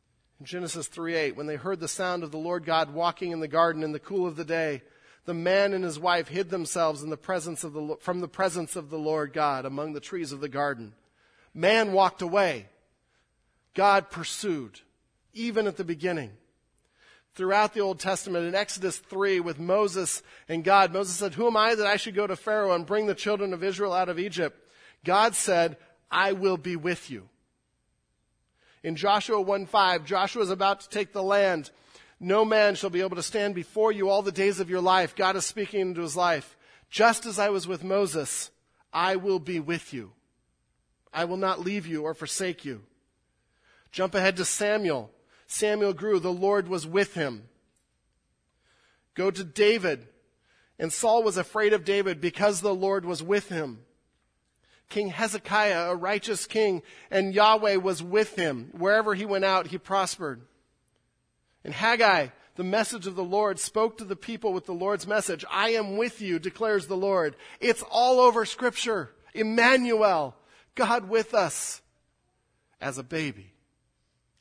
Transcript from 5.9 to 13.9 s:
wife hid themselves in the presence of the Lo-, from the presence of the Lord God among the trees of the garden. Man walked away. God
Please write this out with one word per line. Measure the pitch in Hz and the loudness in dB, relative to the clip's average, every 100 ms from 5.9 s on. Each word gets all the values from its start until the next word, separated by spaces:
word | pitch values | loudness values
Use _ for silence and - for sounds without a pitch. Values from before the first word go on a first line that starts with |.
| 151 | -2
wife | 175 175 156 | 0 0 0
hid | 165 190 | -6 -4
themselves | 185 156 180 160 151 | -4 -4 0 0 -2
in | 151 | -6
the | 151 | -8
presence | - 185 160 160 | -4 -6 -4 -10
of | 165 | -10
the | 147 | -10
Lo-, | 151 156 | -8 -8
from | - 180 | -6 -6
the | 175 | -6
presence | - 185 165 160 185 | -2 -2 -2 -6 -8
of | 147 | -10
the | 160 | -6
Lord | 156 156 147 | -4 -2 -4
God | 156 151 131 131 | -2 -2 -2 -4
among | 139 151 | -6 -8
the | 147 | -10
trees | - 185 156 | -10 -8 -8
of | 139 | -8
the | 143 | -8
garden. | 135 143 131 110 104 _ _ _ _ _ | -4 -4 -4 -10 -20 _ _ _ _ _
Man | - 175 220 214 | -2 4 4 4
walked | 190 185 - | 4 4 2
away. | 180 196 185 131 98 _ _ _ _ _ _ _ _ _ _ | -2 2 2 0 -8 _ _ _ _ _ _ _ _ _ _
God | - 202 | 2 4